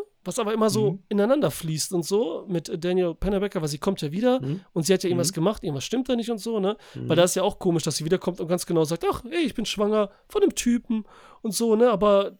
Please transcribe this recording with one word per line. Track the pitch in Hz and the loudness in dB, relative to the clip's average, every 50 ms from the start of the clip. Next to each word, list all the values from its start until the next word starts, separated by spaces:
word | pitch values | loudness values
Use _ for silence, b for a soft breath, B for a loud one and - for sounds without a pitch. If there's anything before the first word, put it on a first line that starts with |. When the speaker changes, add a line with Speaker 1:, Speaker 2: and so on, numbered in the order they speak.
| 403 - _ _ - | -4 -8 _ _ -12
Speaker 1:
was | 180 - 233 | -6 -4 -4
aber | 220 208 220 | -2 -2 0
immer | 226 220 214 | 0 2 2
so | 196 214 214 196 | 2 2 0 0
Speaker 2:
Mhm. | 180 190 - _ | -2 -4 -6 _
Speaker 1:
ineinander | 208 202 202 233 277 302 202 147 | 0 2 4 4 4 2 2 0
fließt | - - 165 156 156 147 - - | -2 -4 -6 -4 -4 -4 -4 -2
und | 190 170 | -2 -4
so | 160 - 196 214 262 339 320 196 - 208 | -2 0 0 0 0 -2 -4 -8 -6 -4
mit | 175 165 156 - 196 160 | -4 -4 -4 -6 -8 -4
Daniel | 165 180 185 185 180 170 160 | -2 0 0 0 0 0 -2
Pennebecker, | - - 196 208 190 202 196 - 180 | -4 -2 -2 0 0 -2 -2 -2 -4
weil | 156 147 | -4 -4
sie | 151 | -6
kommt | 143 - 196 196 - | -4 -2 -4 -2 -2
ja | 156 143 | -4 -6
wieder | 156 202 247 247 247 262 | -4 0 2 2 2 2
Speaker 2:
Mhm. | 131 135 156 190 B B | 0 -4 -4 -6 B B
Speaker 1:
und | _ 170 147 | _ -2 2
sie | 190 190 | 2 2
hat | 185 | 2
ja | - 170 | 2 0
irgendwas | - 131 131 175 | 0 0 0 0
Speaker 2:
Mhm. | - | 0
Speaker 1:
gemacht, | 160 160 202 214 - | 0 0 0 0 -2
irgendwas | - 165 143 127 - | -6 -6 -6 -6 -4
stimmt | - 226 262 254 - | -2 -2 -2 0 0
da | 247 | -2
nicht | 233 202 233 | -2 -2 -4
und | 233 196 | -6 -6
so, | 185 233 226 208 | -4 -4 -2 0
ne? | 190 196 220 B B B B | 0 -2 -2 B B B B
Speaker 2:
Mhm. | 127 123 123 | -8 -2 2
Speaker 1:
Weil | 156 | 4
da | 170 180 | 4 4
ist | 180 - | 4 2
ja | 190 | 0
auch | 180 202 - - | 0 0 -2 0
komisch, | - 180 170 160 | 0 0 0 2
dass | - 156 - | 0 -2 -4
sie | - 151 | -4 -2
wiederkommt | 160 185 180 - 180 175 190 | 0 -2 0 0 -4 -4 -4
und | 180 156 | -2 -2
ganz | 180 175 - | -2 -2 0
genau | - 175 160 160 | 0 2 2 2
sagt, | 147 170 - 370 403 | 2 -2 -2 -2 -2
„Ach, | - - - 240 | -2 -2 -6 -4
ey, | 320 349 311 | -2 -2 -2
ich | 214 - | -2 -2
bin | - 202 | -4 -6
schwanger | - - 196 208 208 214 214 202 196 b b b _ | -4 -2 0 0 2 2 2 0 -2 b b b _
von | - 415 | 0 2
dem | 403 262 - | 2 2 2
Typen“ | - - 247 240 240 - - 226 220 208 B B B B B B B | 0 0 0 0 0 0 -2 -4 -4 -4 B B B B B B B
und | - 220 180 | -8 -6 -2
so, | - 233 226 214 | 0 2 4 6
ne? | 220 240 247 | 6 6 4
„Aber | 214 175 208 208 202 196 202 - - | 4 4 4 6 6 4 4 0 -6